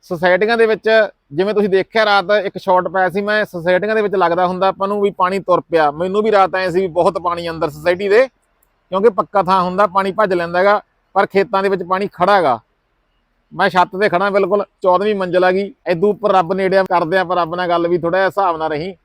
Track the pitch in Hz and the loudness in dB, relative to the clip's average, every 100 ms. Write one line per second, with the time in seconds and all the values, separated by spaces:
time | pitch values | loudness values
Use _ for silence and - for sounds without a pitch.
0 | _ 180 180 180 214 233 226 214 214 220 | _ -2 2 2 2 2 2 2 2 2
1 | 208 - _ 143 190 208 202 185 180 226 | 2 -4 _ -4 -2 0 2 0 0 0
2 | 214 202 180 208 190 185 - 180 180 185 | 2 2 2 0 0 -8 0 0 0 -2
3 | 185 170 208 214 208 175 165 180 208 220 | -2 -2 -2 -2 -2 -4 0 0 0 -2
4 | 208 190 175 170 180 185 190 185 196 208 | 0 0 0 2 0 0 -2 -2 -4 -2
5 | 202 196 180 190 - 175 - 165 151 147 | -2 0 -2 -2 0 0 2 0 0 0
6 | 185 196 214 208 185 190 185 170 190 160 | -4 -2 2 2 2 0 -2 -2 -2 0
7 | 175 185 175 170 170 165 160 147 160 180 | 0 0 -4 -6 -6 -4 -6 -4 -4 -2
8 | 202 208 262 _ _ _ _ _ _ 185 | 2 2 2 _ _ _ _ _ _ 0
9 | 214 196 180 202 180 190 180 185 208 190 | 0 0 -2 -2 0 0 0 0 0 0
10 | 196 185 214 180 170 175 196 208 - _ | -2 -2 0 0 -2 0 2 0 -4 _
11 | _ 190 196 196 190 190 196 190 175 185 | _ -2 0 0 0 -2 -2 -2 -4 -4
12 | 202 - 185 202 156 117 _ _ _ _ | -4 -2 2 2 2 -2 _ _ _ _
13 | _ _ _ _ _ 151 190 180 180 185 | _ _ _ _ _ -4 0 2 0 0
14 | 208 175 202 196 190 202 196 _ 190 180 | -2 0 0 0 0 0 -4 _ 0 2
15 | 208 208 185 175 180 190 202 - - 175 | 0 -2 -2 0 2 0 -4 -8 -4 0
16 | 202 202 208 190 165 190 190 190 190 180 | 0 0 2 2 2 -2 0 0 2 0
17 | 170 190 175 180 165 175 180 170 170 175 | 0 -2 0 -2 -2 -2 -2 0 0 0
18 | 170 185 190 180 190 165 160 151 175 180 | 0 0 0 0 -2 -2 -4 -4 -8 -12